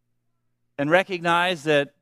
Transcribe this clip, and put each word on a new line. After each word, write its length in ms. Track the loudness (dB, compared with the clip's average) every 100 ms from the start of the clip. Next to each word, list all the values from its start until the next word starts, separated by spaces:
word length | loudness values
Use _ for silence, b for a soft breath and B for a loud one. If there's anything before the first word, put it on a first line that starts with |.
| _ _ _ _ _ _ _ -8
and 120 | 0
recognize 760 | 2 0 -4 -2 0 0 -4
that 300 | 0 0 0 _